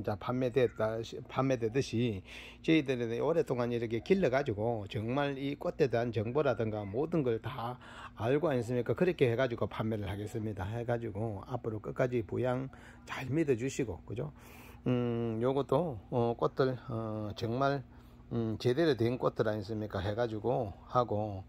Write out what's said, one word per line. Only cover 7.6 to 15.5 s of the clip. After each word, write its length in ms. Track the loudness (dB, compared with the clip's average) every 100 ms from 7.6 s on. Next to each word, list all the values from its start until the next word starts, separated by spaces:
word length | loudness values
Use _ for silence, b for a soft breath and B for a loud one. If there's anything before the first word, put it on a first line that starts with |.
| -6 -8 B B B -2
알고 320 | 2 2 2
아니었습니까? 460 | 2 0 0 0
그렇게 360 | 2 2 4 4
해가지고 340 | 4 2 0 -2
판매를 420 | 0 -2 0 -2
하겠습니다. 560 | -4 -4 -4 -4 -4
해가지고 800 | -4 -4 -2 -2 -2 -2 -4 -4 -6
앞으로 340 | -6 -4 -4
끝까지 420 | -6 0 0 0
부양 460 | 0 0 0 0 -4 B B B
잘 220 | -10 -8 -2
믿어주시고, 760 | 2 2 2 0 -2 -2 -4 -8
그죠? 260 | -6 -6 B B B B B 0
음, 540 | 2 2 0 -2 0
요것도, 560 | 2